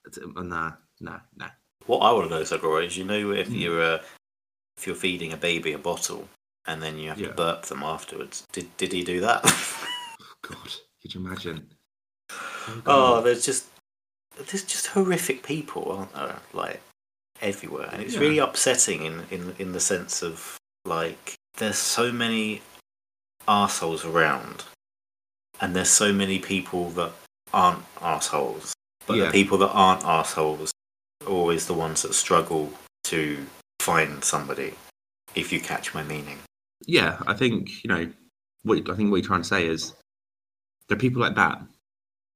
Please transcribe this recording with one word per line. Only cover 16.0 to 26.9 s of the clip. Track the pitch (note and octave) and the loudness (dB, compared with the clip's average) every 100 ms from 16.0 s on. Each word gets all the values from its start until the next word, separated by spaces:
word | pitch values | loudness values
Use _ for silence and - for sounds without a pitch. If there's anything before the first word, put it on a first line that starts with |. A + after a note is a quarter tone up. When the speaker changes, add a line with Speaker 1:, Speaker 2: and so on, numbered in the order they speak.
| F#2+ | -8
Speaker 2:
there? | C#2 C#2+ - - | -8 -8 -8 -10
Like, | - F2 - - _ _ _ _ - | -8 -6 -8 -14 _ _ _ _ -6
everywhere. | G#2 G2 - D2 - | -4 -4 -8 -8 -8
And | - | -8
it's | G#2+ A3+ | -4 2
Speaker 1:
Yeah. | |
Speaker 2:
really | D3+ D3+ | 4 4
upsetting | C3 - C3 A#2+ - D#2+ | 2 2 2 4 2 0
in, | D#2+ E2 - | -4 -8 -8
in, | F#2 F2 - | -8 -8 -8
in | F#2 | -6
the | F2+ | -2
sense | - F#2 F2+ - | 0 0 -2 -6
of, | E2+ E2 - - _ _ F#2 | -6 -8 -12 -16 _ _ -4
like, | E2 E2 E2 - - _ - | -2 -2 -6 -14 -16 _ -6
there's | G#2+ G2 | -2 0
so | - - A#2+ | 0 2 0
many | A#2+ A#2 A2+ G#2+ G#2 - - _ _ _ _ _ _ - | 0 0 0 -2 -4 -12 -20 _ _ _ _ _ _ 4
arseholes | G#2 G2 - E2 D#2+ D#2+ | 6 6 2 -2 -2 0
around, | E2 D#2 C2+ A#1+ A1+ - - _ _ _ _ _ _ _ - | 4 4 2 -4 -12 -16 -20 _ _ _ _ _ _ _ -8
and | F2+ F2+ | -2 0
there's | F2 | 4
so | - G#2 | 6 6
many | G2 G2 F#2+ | 4 2 0
people | - F#2+ - F2+ E2+ | 0 -2 -2 -4 -2